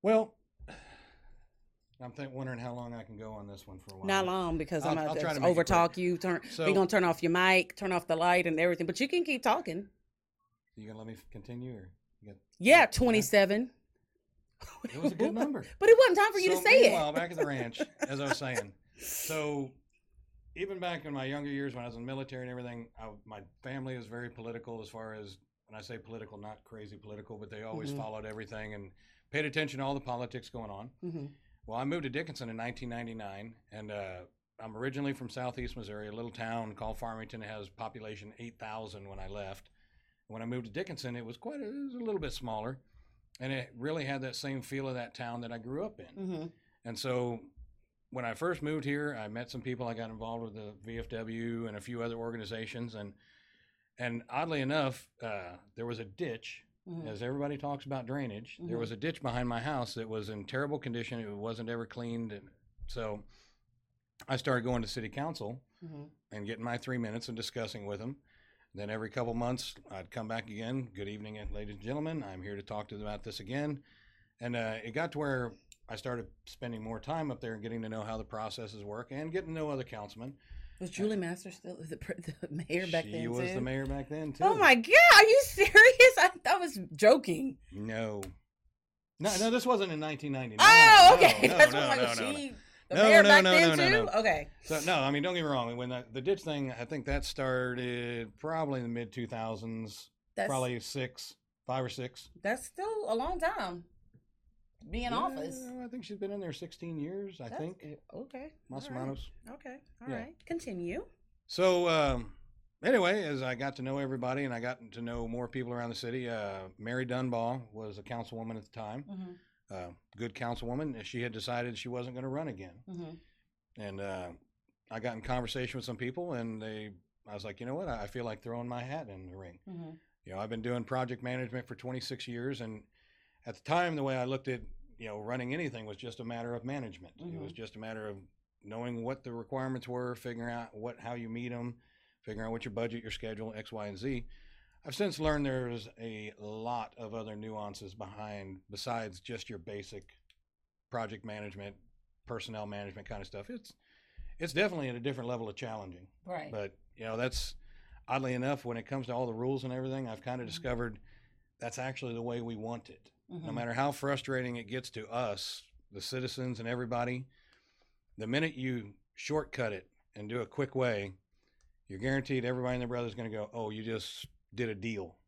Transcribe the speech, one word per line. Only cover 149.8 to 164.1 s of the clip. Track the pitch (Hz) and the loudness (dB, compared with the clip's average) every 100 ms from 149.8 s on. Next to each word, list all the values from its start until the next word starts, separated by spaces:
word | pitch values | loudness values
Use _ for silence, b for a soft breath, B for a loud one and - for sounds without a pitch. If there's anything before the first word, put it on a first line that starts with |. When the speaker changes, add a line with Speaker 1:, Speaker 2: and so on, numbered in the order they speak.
| 98 104 - _ _ _ _ _ _ _ _ | -10 -16 -18 _ _ _ _ _ _ _ _
Speaker 1:
project | 120 110 104 104 | -6 -4 -8 -10
management, | 104 104 98 101 101 - _ _ _ - | -10 -10 -10 -14 -14 -20 _ _ _ -10
personnel | 117 - 110 104 | -8 -8 -8 -8
management | 104 101 95 101 | -8 -10 -12 -12
kind | 107 | -12
of | 98 | -10
stuff. | 101 101 | -12 -12
It's, | 170 - - _ _ _ - - - | -14 -16 -20 _ _ _ -16 -14 -10
it's | 165 | -4
definitely | 139 202 175 135 | 0 0 0 -4
at | 120 | -4
a | |
different | 127 131 120 | -4 -4 -4
level | 123 113 | -4 -6
of | 101 | -8
challenging. | 123 110 98 87 98 _ - | -8 -8 -10 -14 -20 _ -10
Speaker 2:
Right. | 180 147 | -10 -8
Speaker 1:
But, | 113 101 - - - | -8 -8 -10 -20 -12
you | 113 | -6
know, | 113 | -2
that's, | 127 - - - - - - - - | -2 -2 -8 -10 -20 -20 -20 -20 -4
oddly | 135 131 123 | -2 -2 -2
enough, | 127 139 120 | -2 -2 -4
when | 117 | -8
it | - | -6
comes | 135 120 | -6 -4
to | 120 | -4
all | 127 | -4
the | |
rules | 113 123 135 | -2 -2 -2
and | 131 | -4
everything, | 127 131 135 127 | -6 -4 -4 -6
I've | 110 | -8
kinda | - 127 | -8 -8
Speaker 2:
Mm-hmm. | 117 | -8
Speaker 1:
discovered | - 131 120 120 104 - - - _ _ _ | -8 -4 -2 -4 -6 -18 -20 -20 _ _ _
that's | 117 120 | -10 -6
actually | 131 127 127 | -8 -6 -6
the | 117 | -6
way | 117 120 | -4 -4
we | 117 110 | -6 -8
want | 110 117 - | -8 -8 -12
it. | 80 _ _ _ | -20 _ _ _
No | 175 | -12
Speaker 2:
Mm-hmm. | 160 120 | -8 -6
Speaker 1:
matter | 117 | -4
how | 117 139 | 0 0
frustrating | 143 139 | 0 -2